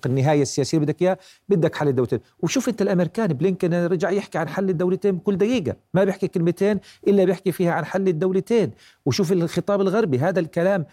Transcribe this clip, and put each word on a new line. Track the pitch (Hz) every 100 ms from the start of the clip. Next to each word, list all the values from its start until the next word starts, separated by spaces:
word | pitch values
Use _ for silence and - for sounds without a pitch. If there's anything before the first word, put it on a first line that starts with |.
| 139
النهاية | 131 135 147
السياسية | 135 - 131 160
اللي | 147
بدك | 151
إياه، | 180 185 - - -
بدك | 196 160
حل | - 151
الدولتين. | 127 120 113 - -
وشوف | 170 277 247
أنت | 226
الأمريكان | 196 185 170 - 220
بلينكن | 135 180 185 180
رجع | 175 175 180 180
يحكي | 196 - 160
عن | 160
حل | 170 196
الدولتين | 170 180 185 202 185
بكل | - 190
دقيقة، | 202 254 139 - _
ما | 180
بيحكي | 196 185 180
كلمتين | 185 170 170 196 208 - - -
إلا | 202
بيحكي | 185 180 190
فيها | 156 170
عن | 160
حل | 151 196 190
الدولتين. | 156 185 185 190 233 156 - - _ -
وشوف | 123 170
الخطاب | 190 165 - 170 202
الغربي، | 196 196 220 127
هذا | 156 185
الكلام، | 160 - 175 196 147